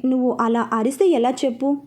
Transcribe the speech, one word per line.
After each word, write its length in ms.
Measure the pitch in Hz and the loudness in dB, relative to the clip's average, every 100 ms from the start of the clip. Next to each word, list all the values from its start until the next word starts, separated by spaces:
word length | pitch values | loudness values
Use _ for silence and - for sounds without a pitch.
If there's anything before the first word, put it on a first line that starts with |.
నువ్వు 340 | 262 254 247 - | 0 0 0 0
అలా 300 | 233 233 226 | 0 0 -2
అరిస్తే 360 | 226 220 277 392 | -2 -2 2 2
ఎలా 260 | 294 240 254 | 4 2 0
చెప్పు? 320 | 277 233 269 285 | -2 -2 -2 -2